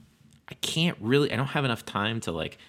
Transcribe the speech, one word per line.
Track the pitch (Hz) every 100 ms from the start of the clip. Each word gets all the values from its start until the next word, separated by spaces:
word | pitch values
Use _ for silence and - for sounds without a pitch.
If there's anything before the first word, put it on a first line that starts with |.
| - _ - - -
I |
can't | - - 160 170 -
really, | 107 135 143
I | 113
don't | 135
have | 151
enough | 135 113
time | - 101 104 113
to, | -
like, | 82 78 -